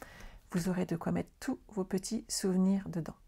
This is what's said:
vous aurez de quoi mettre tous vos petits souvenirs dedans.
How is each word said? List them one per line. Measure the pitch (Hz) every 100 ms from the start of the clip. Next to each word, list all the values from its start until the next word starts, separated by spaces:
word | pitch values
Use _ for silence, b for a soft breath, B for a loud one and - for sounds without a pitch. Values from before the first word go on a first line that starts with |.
| B B B B -
vous | 180 180
aurez | 180 180
de | 165
quoi | 175
mettre | 170 170 -
tous | - 262 -
vos | 196
petits | 185 190 - 226 -
souvenirs | - 190 185 185 196 180
dedans. | 170 156 -